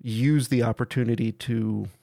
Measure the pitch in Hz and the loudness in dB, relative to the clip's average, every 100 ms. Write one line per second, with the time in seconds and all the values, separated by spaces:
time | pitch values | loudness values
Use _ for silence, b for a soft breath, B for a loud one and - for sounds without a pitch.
0 | 120 110 139 151 120 127 117 110 120 131 | -6 0 4 4 2 2 2 0 -2 -2
1 | 117 117 113 - - 113 110 104 98 - | 0 0 -2 -4 -4 -2 0 -2 -6 -12